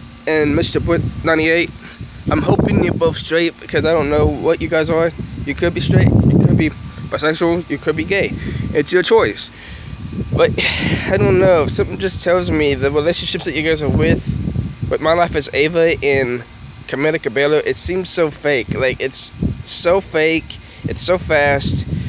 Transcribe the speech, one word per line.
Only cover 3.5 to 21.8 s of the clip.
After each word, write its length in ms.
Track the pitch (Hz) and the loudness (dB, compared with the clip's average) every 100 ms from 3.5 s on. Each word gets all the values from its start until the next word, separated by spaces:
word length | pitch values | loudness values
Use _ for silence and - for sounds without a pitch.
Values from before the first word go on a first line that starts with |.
| - | -2
because 260 | - 160 151 | -4 -2 2
I 60 | |
don't 180 | 165 143 | 2 2
know 160 | 147 151 | 2 2
what 360 | 147 151 165 | 2 0 0
you 60 | 160 | 0
guys 220 | 160 160 | 0 2
are. 220 | 160 165 156 - - - | 2 0 -2 -10 -8 -6
You 80 | |
could 220 | 139 170 - | -2 -2 0
be 60 | |
straight, 260 | - 175 - | 2 4 6
you 320 | - - - - | 4 4 4 4
could 120 | - | 4
be 140 | 156 - - - - | 0 -2 -14 -12 -8
bisexual, 600 | 117 151 160 170 175 165 | -2 -2 0 0 0 -2
you 80 | 143 | -6
could 180 | 160 156 | -2 -2
be 100 | 165 | 0
gay. 280 | 196 120 - - - - | 0 0 -4 -6 -6 -2
It's 180 | - 147 | 0 2
your 120 | 180 | 2
choice. 460 | 175 226 139 101 - - - - - - - - - | 4 4 4 -2 -10 -14 -16 -16 -14 -12 -10 -8 -4
But 180 | - 170 - | 2 2 2
<sighs> 480 | - - - - - | -2 -2 -2 -2 0
I 60 | 190 | 0
don't 220 | 202 185 | 2 4
know. 280 | 190 175 135 | 6 4 2
Something 320 | - 196 185 | 0 -4 -2
just 240 | 196 - | -4 -4
tells 260 | 180 180 180 | 0 0 0
me 240 | 160 151 | 0 0
the 160 | 135 135 | 0 0
relationships 560 | 147 151 170 - 180 - | 0 0 -2 -4 -6 -4
that 80 | |
you 80 | 156 | -2
guys 220 | 156 156 | 0 0
are 60 | 143 | 2
with, 360 | - 156 165 - - - - - - - | 2 2 0 -2 -4 -4 -4 -4 -4 -4
with 100 | 131 | 0
My 140 | 151 | 2
Life 220 | 170 170 160 | 2 2 0
as 120 | 139 | -2
Ava 500 | - 156 170 165 151 | 0 2 4 2 2
and 380 | 139 135 127 123 120 - - - - | 2 2 2 -2 -8 -18 -18 -18 -8
Camila 340 | 135 151 156 | -2 0 0
Cabello, 360 | 151 113 143 151 | -2 0 2 2
it 200 | - 131 | 0 -2
seems 320 | - 185 185 | -2 -4 -2
so 220 | - 160 | 0 0
fake. 380 | 139 147 139 107 | 0 0 0 0
Like, 260 | - 127 123 | 0 0 -2
it's 300 | 131 - - - - - | -4 -6 -10 -6 -4 -4
so 380 | - - 170 190 | -6 -2 2 2
fake. 560 | - 160 156 160 - - - - - | 0 0 2 2 -2 -14 -18 -10 -8
It's 160 | - | -4
so 180 | - 180 | 0 0
fast. 680 | - 151 143 139 135 - | 2 2 4 2 0 -2